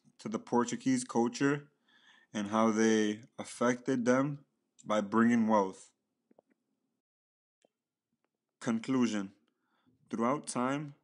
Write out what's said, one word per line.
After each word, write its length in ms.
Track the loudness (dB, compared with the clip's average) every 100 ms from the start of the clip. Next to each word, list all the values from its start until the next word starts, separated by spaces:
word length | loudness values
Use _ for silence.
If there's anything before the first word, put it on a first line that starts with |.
| _ _
to 100 | -8
the 100 | -8
Portuguese 640 | 0 0 0 -2 -2 -2
culture 640 | -2 0 0 0 0 -2 -6 _ _ _ _ -20 _
and 140 | -8 -2
how 240 | 2 2
they 480 | 4 4 4 2 -2 -10 -16
affected 680 | -12 -2 -2 -2 -2 -2 2
them 340 | 2 0 -6 _ _ _ _ -2
by 160 | -2
bringing 460 | 2 4 4 4 4
wealth. 420 | 2 2 -6 -20 _ _ _ _ _ _ _ _ _ _ _ _ _ _ _ _ _ _ _ _ _ _ _ _ _ _ -12
Conclusion. 720 | -4 -4 0 0 2 0 -6 -12 _ _ _ _ _ _ -10
Throughout 380 | -4 -2 -2 -6
time, 480 | -6 -4 -4 -8 -16